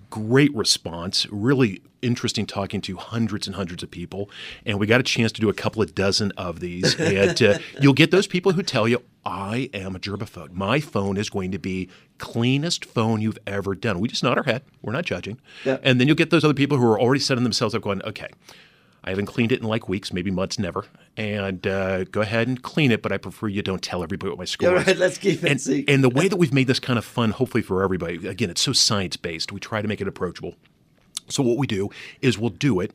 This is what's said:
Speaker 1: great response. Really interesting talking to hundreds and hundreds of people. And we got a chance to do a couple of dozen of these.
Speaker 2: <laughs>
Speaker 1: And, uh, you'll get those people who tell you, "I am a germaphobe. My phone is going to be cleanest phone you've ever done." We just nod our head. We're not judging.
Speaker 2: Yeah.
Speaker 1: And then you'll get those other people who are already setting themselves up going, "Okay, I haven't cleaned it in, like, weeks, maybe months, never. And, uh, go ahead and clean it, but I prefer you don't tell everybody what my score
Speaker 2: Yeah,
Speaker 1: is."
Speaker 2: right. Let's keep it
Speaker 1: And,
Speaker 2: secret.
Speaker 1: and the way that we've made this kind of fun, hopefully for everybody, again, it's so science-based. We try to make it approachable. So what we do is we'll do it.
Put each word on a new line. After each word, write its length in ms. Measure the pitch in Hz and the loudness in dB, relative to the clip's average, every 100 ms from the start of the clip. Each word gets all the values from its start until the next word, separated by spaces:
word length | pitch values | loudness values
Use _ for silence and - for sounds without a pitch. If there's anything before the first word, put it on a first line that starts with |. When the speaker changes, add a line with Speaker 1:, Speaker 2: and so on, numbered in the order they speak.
| - | -14
Speaker 1:
great 440 | 113 107 127 147 | -8 2 4 4
response. 720 | 127 98 - - 85 92 - - | 2 0 -2 -2 -8 -6 -4 -4
Really 500 | 104 113 143 123 92 _ - | -2 2 4 2 0 _ -6
interesting 420 | 123 120 117 - | -2 -2 -2 -2
talking 380 | 101 - 95 101 | -4 -4 -4 -4
to 140 | - 90 | -6 -10
hundreds 480 | - 117 113 104 101 | -8 -4 -2 -4 -6
and 100 | 90 | -6
hundreds 260 | 87 87 | -6 -8
of 80 | - | -12
people. 380 | - 87 95 101 - - - - | -10 -10 -8 -10 -10 -16 -12 -4
And 120 | 101 | 0
we 80 | 104 | 4
got 140 | 120 | 4
a 20 | |
chance 280 | - - 113 | 4 2 0
to 80 | - | 2
do 80 | 107 | 0
a 60 | |
couple 260 | 95 107 110 | 0 -2 -2
of 140 | 95 | -2
dozen 380 | - 98 92 104 | 0 0 2 -2
of 280 | - 92 82 | -4 -8 -8
these. 340 | 87 87 95 | -8 -2 0
Speaker 2:
<laughs> 60 | - | 0
Speaker 1:
And, 420 | 160 95 98 - | 0 4 4 6
uh, 160 | 107 101 - - | 4 4 -2 2
you'll 140 | 139 | 4
get 160 | 131 160 | 6 4
those 160 | 180 202 | 4 2
people 260 | 180 196 | 0 0
who 100 | 175 | 0
tell 240 | 196 120 110 | 0 2 2
you, 160 | 120 - _ | 2 -2 _
"I 460 | - 87 98 117 139 | -10 -8 -4 -4 -4
am 240 | 101 95 92 | -8 -8 -8
a 20 | |
germaphobe. 540 | 101 98 107 - 76 | -8 -8 -8 -14 -12
My 280 | 90 98 135 | -6 0 0
phone 360 | 151 107 98 98 | 0 -2 0 -2
is 140 | 107 | -2
going 200 | 101 92 | -4 -4
to 60 | 95 | -4
be 300 | 95 92 92 - _ - | -4 -4 -6 -10 _ -18
cleanest 680 | - 117 120 135 165 165 | -8 0 2 2 0 -4
phone 380 | - - 113 110 | -4 0 2 2
you've 160 | 110 95 - | 0 -4 -6
ever 280 | 101 98 | -4 -4
done." 260 | 92 117 90 | -2 -2 -2
We 80 | 113 | -2
just 140 | - | 0
nod 140 | 127 127 | 0 0
our 80 | |
head. 180 | 143 117 - _ | 0 -2 -4 _
We're 100 | - | -8
not 140 | 123 180 | -6 -4
judging. 340 | 90 95 113 _ - | -6 -8 -12 _ -8
Speaker 2:
Yeah. 140 | - 131 | -2 0
Speaker 1:
And 160 | 139 127 | 4 6
then 100 | 131 | 6
you'll 80 | 156 | 4
get 120 | 160 | 4
those 160 | 170 | 4
other 80 | 151 | 4
people 240 | 143 139 143 | 2 2 4
who 100 | 120 | 4
are 140 | 104 | 4
already 200 | 120 139 | 4 2
setting 220 | - 131 | 2 2
themselves 300 | 120 104 110 | 2 0 0
up 60 | 107 | -2
going, 220 | 101 98 | -2 -4
"Okay, 240 | 107 104 - - - - - _ _ _ | -4 -10 -12 -16 -20 -20 -20 _ _ _
I 80 | - | -6
haven't 160 | 95 101 | -4 -2
cleaned 260 | - 117 | 0 0
it 80 | 123 | 0
in, 60 | 110 | -2
like, 220 | 113 - | -4 -2
weeks, 240 | 95 - | -4 -4
maybe 180 | 92 92 | -4 -2
months, 280 | 90 92 - | -2 -2 -4
never. 260 | 95 - - _ _ - | -4 -4 -8 _ _ -8
And, 500 | 107 104 98 92 101 | -6 -4 -4 -4 -2
uh, 380 | 95 95 95 | -2 0 -2
go 180 | 92 101 | -2 -2
ahead 260 | 107 113 117 | 0 0 0
and 120 | 127 | -2
clean 280 | - - 143 | -4 2 4
it, 120 | 107 | 4
but 100 | 107 | 0
I 60 | 98 | -4
prefer 300 | 101 - 110 | -6 -6 -4
you 140 | 98 | -4
don't 200 | 98 92 | -2 -4
tell 200 | - 90 | -4 -6
everybody 280 | 80 95 98 | -4 -4 -6
what 80 | - | -6
my 60 | 90 | -8
score 240 | - 175 | 0 4
Speaker 2:
Yeah, 80 | 180 | 4
Speaker 1:
is." 60 | 185 | 4
Speaker 2:
right. 100 | 175 | 4
Let's 220 | 180 - | 2 0
keep 260 | 196 160 | 0 2
it 60 | 165 | 2
Speaker 1:
And, 100 | 139 | 0
Speaker 2:
secret. 320 | - 147 139 | 0 0 4
Speaker 1:
and 100 | 139 | 6
the 60 | 135 | 6
way 180 | 123 185 | 4 2
that 80 | 190 | 4
we've 180 | 165 | 4
made 120 | 135 127 | 4 4
this 140 | 123 | 2
kind 180 | - 120 | 0 -2
of 60 | |
fun, 260 | - - 117 | -2 0 0
hopefully 300 | 101 127 120 | 0 0 0
for 200 | - 92 | 0 2
everybody, 420 | 95 92 85 87 90 | 2 0 -4 -6 -6
again, 220 | 90 107 | -4 -2
it's 120 | 85 | 0
so 100 | - | 0
science-based. 800 | 127 - 104 92 - 87 80 - | 2 2 2 -2 -6 -8 -8 -8
We 80 | 101 | -10
try 220 | - 110 | -6 -4
to 60 | 104 | -4
make 120 | 101 | -4
it 80 | 95 | -6
approachable. 460 | - 92 85 87 - _ _ _ _ _ - - | -4 -6 -6 -12 -14 _ _ _ _ _ -14 -8
So 140 | - | 0
what 140 | 127 120 | 2 2
we 100 | 131 | 0
do 220 | 101 104 - - - | 0 -4 -6 -18 -2
is 160 | 135 101 | 0 0
we'll 120 | 113 | -2
do 300 | 92 143 95 | 0 0 0
it. 120 | 95 | -2